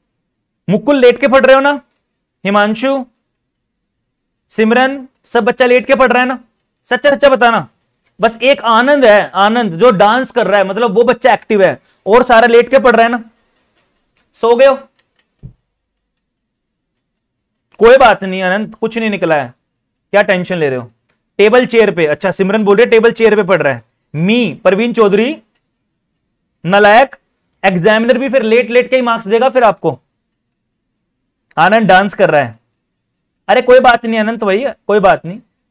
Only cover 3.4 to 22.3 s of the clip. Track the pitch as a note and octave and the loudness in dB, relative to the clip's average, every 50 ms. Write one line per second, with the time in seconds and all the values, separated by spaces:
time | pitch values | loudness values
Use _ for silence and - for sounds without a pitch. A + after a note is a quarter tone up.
3.4 | _ _ _ _ _ _ _ _ _ _ _ _ _ _ _ _ _ _ _ _ | _ _ _ _ _ _ _ _ _ _ _ _ _ _ _ _ _ _ _ _
4.4 | _ _ - - A3 A3 A3+ B3 C4 C4 C#4 C#4+ B3+ - _ _ _ _ - A#3 | _ _ -4 -2 0 0 0 0 0 -2 -4 -8 -14 -20 _ _ _ _ -4 -2
5.4 | G#3+ A#3+ A#3 - B3+ B3 B3 B3+ - - C4+ - C4+ A#3 A#3+ B3 B3+ B3 C4 B3 | -2 -2 -2 0 0 0 0 0 0 0 0 0 2 0 0 0 -2 -4 -6 -10
6.4 | _ _ _ _ _ _ _ _ _ - B3+ - - C#4+ C#4 - C#4+ C#4+ C4+ G#3+ | _ _ _ _ _ _ _ _ _ -8 -6 -2 0 0 0 2 2 2 2 4
7.4 | B3 A#3 A#3 G3+ D3 - _ _ _ _ _ _ _ _ _ - F3 A3+ A3+ A3+ | 2 0 0 -2 -6 -8 _ _ _ _ _ _ _ _ _ -4 -4 -4 -4 -2
8.4 | A#3 C4 C#4+ C#4 - A#3 A3+ A3 B3 C4+ D4 C#4+ B3+ A3 G#3 G#3 E3+ C#3 - F3+ | 0 0 0 0 0 0 0 0 2 2 0 2 4 4 4 2 2 -2 -2 -2
9.4 | G3 G#3 A3 B3 A#3+ G3+ E3 D#3+ G3+ B3+ A3+ F3+ G3+ G#3 A3 B3 C4 B3 - A#3 | -2 0 0 -2 -4 -4 -2 0 2 2 4 4 2 2 2 0 -4 -4 -4 -4
10.4 | G#3+ F#3 G3 G3+ F#3+ F#3+ G3 G3 A#3+ A#3 F#3 A3 A#3+ - A#3+ - - B3 F#3+ E3+ | -2 0 0 0 0 -2 -4 -4 -4 -2 0 0 0 0 -2 -2 -2 -4 -4 -2
11.4 | _ - A3 G3+ F#3+ E3+ C3 - _ _ _ _ - F#3 G#3 A#3 B3 B3 B3 A3+ | _ -4 -2 0 0 0 -2 -4 _ _ _ _ -4 0 2 2 2 2 2 2
12.4 | A#3+ A#3 A#3 A#3 A#3 A#3+ C4 C4+ G#3 C4 A#3 A3 A3+ A#3 A#3+ A#3 A3+ _ _ _ | 2 4 4 2 2 2 0 2 2 2 2 2 0 0 -2 -6 -10 _ _ _
13.4 | _ _ _ _ _ _ _ _ _ _ _ _ _ _ _ _ _ _ _ - | _ _ _ _ _ _ _ _ _ _ _ _ _ _ _ _ _ _ _ -4
14.4 | - A3+ A#3+ A#3 C4+ C#4 C4+ C4 - _ _ _ _ _ _ _ _ _ _ _ | 0 0 2 4 4 2 2 0 -6 _ _ _ _ _ _ _ _ _ _ _
15.4 | - - _ _ _ _ _ _ _ _ _ _ _ _ _ _ _ _ _ _ | -20 -20 _ _ _ _ _ _ _ _ _ _ _ _ _ _ _ _ _ _
16.4 | _ _ _ _ _ _ _ _ _ _ _ _ _ _ _ _ _ _ _ _ | _ _ _ _ _ _ _ _ _ _ _ _ _ _ _ _ _ _ _ _
17.4 | _ _ _ _ _ _ _ - G3+ A#3 B3+ C4+ B3+ A3+ G3+ - G3 F#3+ F#3 F#3+ | _ _ _ _ _ _ _ 2 4 6 6 6 6 4 2 0 -4 -8 -8 -4
18.4 | F#3+ F#3 F#3 G#3 A3 - - - - A3 A3+ A3+ A3+ A3 G3+ F#3+ F3 E3 D#3+ D3 | -4 -4 -4 -4 -6 -10 -10 -8 -8 -6 -6 -6 -6 -6 -6 -4 -4 -2 -2 -2
19.4 | C3 A#2+ - _ _ _ _ _ _ _ _ _ _ _ - G3+ G#3 G#3 G3 F3+ | -4 -6 -12 _ _ _ _ _ _ _ _ _ _ _ -2 -2 0 0 -2 -4
20.4 | F3+ - F#3 F3 D#3 C#3+ C3 B2+ A#2+ A2+ _ _ _ _ _ _ _ _ _ - | -4 -6 -6 -4 -4 -4 -4 -6 -10 -12 _ _ _ _ _ _ _ _ _ 0
21.4 | G3+ G#3+ G#3+ B3 B3+ - - A3+ A3 G3+ F3 E3 E3 D3 D3 - - F#3+ | 0 2 2 2 0 0 0 0 0 0 0 -2 -2 -2 -2 -4 -4 -6